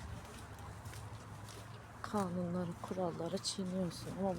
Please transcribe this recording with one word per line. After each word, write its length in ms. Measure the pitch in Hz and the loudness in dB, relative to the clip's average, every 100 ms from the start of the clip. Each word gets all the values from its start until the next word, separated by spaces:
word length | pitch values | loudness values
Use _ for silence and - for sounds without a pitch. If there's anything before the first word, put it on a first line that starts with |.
| - - - - - - - - - - - - - - - - - - - - | -4 -6 -6 -8 -8 -8 -8 -8 -8 -8 -8 -8 -8 -8 -8 -8 -8 -10 -10 -6
Kanunları, 680 | - 208 185 175 175 175 175 170 | 0 2 4 4 4 4 2 0
kuralları 560 | - 185 180 156 165 190 | -2 2 4 4 2 2
çiğniyorsun. 680 | - - 185 180 175 - - 170 | 0 0 2 4 2 0 -2 2
Ama 140 | 190 | 4